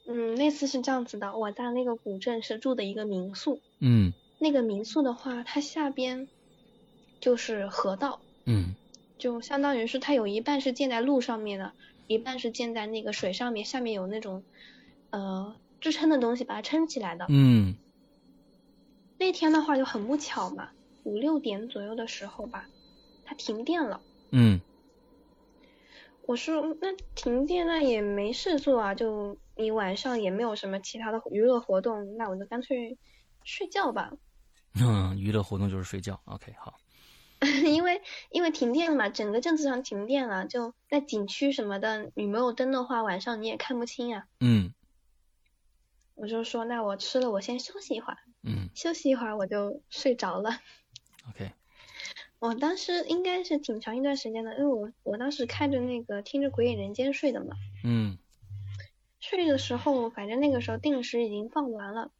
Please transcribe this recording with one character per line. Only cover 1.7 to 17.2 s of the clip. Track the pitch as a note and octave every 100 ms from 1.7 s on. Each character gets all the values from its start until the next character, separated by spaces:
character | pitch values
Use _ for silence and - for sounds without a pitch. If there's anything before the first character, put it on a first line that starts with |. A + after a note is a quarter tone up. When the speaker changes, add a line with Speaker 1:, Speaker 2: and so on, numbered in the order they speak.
Speaker 1:
那 | A#3+ B3
个 | A#3
古 | A3 F#3+
镇 | B3 A#3
是 | A3+ A3
住 | C4+
的 | B3
一 | G3+ G#3
个 | G#3+
民 | F#3+ F#3 G3
宿。 | - C4 _ _
Speaker 2:
嗯。 | B2+ A#2 F#2 - _ _
Speaker 1:
那 | D#4
个 | C#4+
民 | A3+ G3+
宿 | A3 D#4+
的 | C4+
话， | A#3+ C4+ B3
它 | A#3+ D4
下 | C#4+ D#4+ D4
边 | C4+ B3+ B3+ C4+ _ _ _ _ _ _ _ _ _
就 | B3 A#3+
是 | - A3 G3
河 | - G3 F#3+
道。 | C#4 - - _ -
Speaker 2:
嗯。 | G#2+ F2+ F#2+ _ - _ _
Speaker 1:
就 | B3+ A#3
相 | - C#4
当 | C#4+ C4
于 | A3+
是 | C4
它 | C4
有 | C#4+ G#3
一 | G#3
半 | A#3 C#4+
是 | C4+
建 | B3+ C4+
在 | A#3
路 | B3+ C#4
上 | B3 A3+
面 | G#3+ G3
的， | G3 - - _ -
一 | A3
半 | A#3 B3+
是 | B3
建 | A#3 A#3
在 | A3+ G#3+
那 | A3
个 | G#3+
水 | G#3 F#3+
上 | F#3+ B3
面， | A3 G#3
下 | C4+
面 | A#3+
有 | G#3 F#3
那 | G#3+
种， | G#3+ F#3+ - - - - - - _
呃， | G#3 G3 F#3+ G3 A3 _ _
支 | D#4+
撑 | D4+ D#4
的 | D4
东 | A#3 A#3+
西 |
把 | B3 G#3
它 |
撑 | A3+ D4+ D#4+
起 | C4+
来 | G3
的。 | E3+